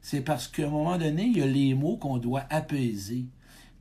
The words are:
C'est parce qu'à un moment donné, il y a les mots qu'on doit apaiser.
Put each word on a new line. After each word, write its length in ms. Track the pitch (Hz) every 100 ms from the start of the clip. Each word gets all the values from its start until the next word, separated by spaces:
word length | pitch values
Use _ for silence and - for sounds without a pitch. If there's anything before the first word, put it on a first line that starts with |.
C'est 220 | - 143
parce 260 | 131 139 -
qu'à 180 | - 147
un 40 |
moment 260 | 151 170 180
donné, 280 | 160 156
il 120 | 240 208
y 60 |
a 40 | 135
les 280 | 135 135
mots 240 | 131 156 233
qu'on 180 | 143 123
doit 280 | 120 131 -
apaiser. 800 | 156 156 147 120 104 98 123 127 - - - - -